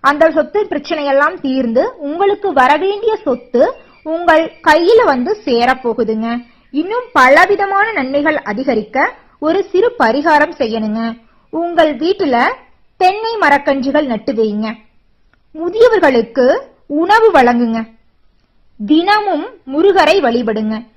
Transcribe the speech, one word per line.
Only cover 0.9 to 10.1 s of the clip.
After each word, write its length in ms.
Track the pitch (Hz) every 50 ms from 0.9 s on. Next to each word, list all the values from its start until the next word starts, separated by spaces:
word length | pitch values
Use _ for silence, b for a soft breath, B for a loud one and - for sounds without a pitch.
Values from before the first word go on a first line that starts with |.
| 349 311 285
எல்லாம் 360 | 277 269 269 285 311 370 359
தீர்ந்து 520 | - 277 262 262 262 233 226 233 320 466 508 392
உங்களுக்கு 540 | 302 285 294 339 392 403 415 403 - 392 311
வர 240 | 262 254 262 285
வேண்டிய 400 | 302 339 392 403 415 440 427 440
சொத்து 580 | 415 - 302 247 - - - - 240 277 427 554 b b b b b b
உங்கள் 500 | 311 320 330 349 349 320 320 330 - - - -
கையில 420 | 339 302 311 339 349 453 453 494
வந்து 320 | 370 277 247 247 302 427 415 -
சேரப்போகுதுங்க. 920 | - 247 233 240 247 262 254 - 240 220 247 233 214 220 220 220 233 233 240 240 b b b b b
இன்னும் 340 | b 277 320 370 427 480 494 453 -
பலவிதமான 800 | 311 254 254 269 311 359 381 403 - 403 392 392 392 403 453 440
நன்மைகள் 440 | 349 269 254 269 285 294 311 214
அதிகரிக்க 760 | 190 - 196 208 208 262 262 247 220 208 - - 254 294 440 508 b b b b b
ஒரு 260 | - 302 339 392 381
சிறு 300 | 392 - 359 415 480 480 -
பரிகாரம் 560 | 294 226